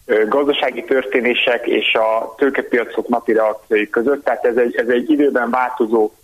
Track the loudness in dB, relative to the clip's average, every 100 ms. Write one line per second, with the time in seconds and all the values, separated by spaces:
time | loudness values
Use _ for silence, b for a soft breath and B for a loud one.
0 | -2 0 2 2 0 0 -2 -4 -2 -2
1 | 0 0 0 0 0 0 0 0 0 0
2 | 0 0 -4 -2 0 0 -2 -2 -2 -4
3 | -4 -2 0 0 0 -2 -2 0 0 0
4 | 0 0 -2 -2 0 2 0 0 0 0
5 | 2 2 2 2 0 0 -2 -2 0 2
6 | 0 -4